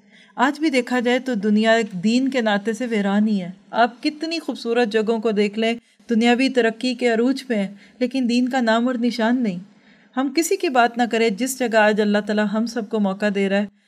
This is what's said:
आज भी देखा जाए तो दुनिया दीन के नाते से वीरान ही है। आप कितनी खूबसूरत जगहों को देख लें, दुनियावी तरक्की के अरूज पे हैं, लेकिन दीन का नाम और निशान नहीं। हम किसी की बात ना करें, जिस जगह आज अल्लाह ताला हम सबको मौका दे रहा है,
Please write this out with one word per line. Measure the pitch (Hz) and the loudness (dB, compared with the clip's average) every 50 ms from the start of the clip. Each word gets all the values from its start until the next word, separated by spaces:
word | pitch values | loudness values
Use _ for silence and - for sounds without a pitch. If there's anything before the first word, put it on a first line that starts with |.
| _ _ - - - _ _ | _ _ -20 -20 -20 _ _
आज | - 240 277 285 294 | 0 0 0 0 0
भी | 302 320 | -2 0
देखा | 262 262 240 247 247 247 | 2 0 0 0 -2 -2
जाए | 233 240 247 262 | 0 2 0 0
तो | 254 262 247 | 0 -2 -2
दुनिया | 202 190 214 208 214 220 226 220 233 226 | -2 0 2 2 4 4 4 4 2 2
दीन | 214 190 180 170 214 233 254 269 269 | -2 -6 -2 0 0 2 2 0 0
के | 269 262 226 | 0 0 0
नाते | 220 202 202 202 226 220 | 0 0 0 -2 -4 -4
से | 214 254 240 | -4 -4 -4
वीरान | 226 208 202 202 196 208 214 220 | -2 -2 0 0 2 2 2 2
ही | 214 196 | 0 0
है। | 180 170 185 - _ _ - | -2 -6 -10 -14 _ _ 0
आप | - 233 240 - - | 2 2 2 0 -4
कितनी | - 302 302 302 320 330 330 330 | -6 -6 -4 -4 -6 -6 -6 -6
खूबसूरत | 330 - 254 - - 233 233 240 240 214 | -6 -6 -8 -6 -4 -2 0 0 0 2
जगहों | 208 220 220 202 226 226 | 0 0 0 0 -2 -2
को | 208 226 214 | -2 -2 0
देख | 196 208 208 208 220 | 0 0 0 -2 -2
लें, | 220 226 233 233 - _ _ _ _ - | -2 -2 -2 -4 -8 _ _ _ _ -2
दुनियावी | 233 220 233 240 240 233 262 269 | 0 2 4 4 4 4 2 2
तरक्की | 262 247 226 226 220 226 - 254 247 | 2 2 2 2 0 -2 -4 -4 -4
के | 247 247 240 | 0 0 0
अरूज | 226 220 240 254 269 269 - | 2 2 2 0 0 -2 -4
पे | - 240 | -4 -4
हैं, | 208 196 185 - - - - _ - | -2 -2 -4 -8 -14 -20 -20 _ -6
लेकिन | 254 247 247 269 254 | -4 -4 -2 -2 0
दीन | 220 240 247 254 254 | 0 2 2 0 0
का | 254 269 240 | 0 0 2
नाम | 220 220 233 233 254 | 2 2 2 2 0
और | 254 233 | 0 0
निशान | 233 240 220 - 220 220 247 262 | -2 -2 0 0 0 2 2 2
नहीं। | 247 208 180 175 - - _ _ _ _ _ _ _ _ _ | 0 -2 -2 -4 -10 -14 _ _ _ _ _ _ _ _ _
हम | 254 269 285 | -4 -4 -2
किसी | 254 330 330 - 392 | 0 -2 0 0 -2
की | 381 - 349 | -2 -2 0
बात | 254 254 233 240 240 233 | 2 4 2 2 2 0
ना | 247 | -2
करें, | 226 233 226 226 233 220 | 0 0 0 2 0 0
जिस | - 247 262 262 - | -2 -4 -6 -4 -4
जगह | 254 233 214 220 | -4 0 2 4
आज | 208 214 214 202 | 4 4 4 2
अल्लाह | 214 208 208 208 208 | 2 2 2 0 0
ताला | 208 214 208 208 | 0 0 0 0
हम | 208 202 220 226 233 | 0 0 -2 -2 -4
सबको | - 247 226 - - 220 | -4 -6 -6 -4 -2 -2
मौका | 208 196 190 196 208 208 | 0 0 0 0 -2 -2
दे | 196 202 196 196 | 0 0 0 0
रहा | 196 202 | 0 0
है, | 208 202 - _ _ | -2 -2 -6 _ _